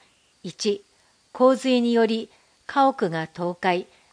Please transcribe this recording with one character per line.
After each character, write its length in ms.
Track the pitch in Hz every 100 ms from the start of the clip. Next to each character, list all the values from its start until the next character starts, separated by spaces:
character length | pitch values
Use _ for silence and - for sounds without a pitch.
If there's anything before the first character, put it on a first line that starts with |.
| _ _ _ _
一、 400 | 180 - 214 202 - _ _ _ _
洪 240 | - 254 262
水 240 | 262 247
に 120 | 240
よ 140 | 233 220
り 240 | 226 - _ _ _ -
家 220 | 285 269
屋 220 | 269 185
が 160 | 165 160
倒 240 | - 175
壊、 360 | 175 190 180 180 _ _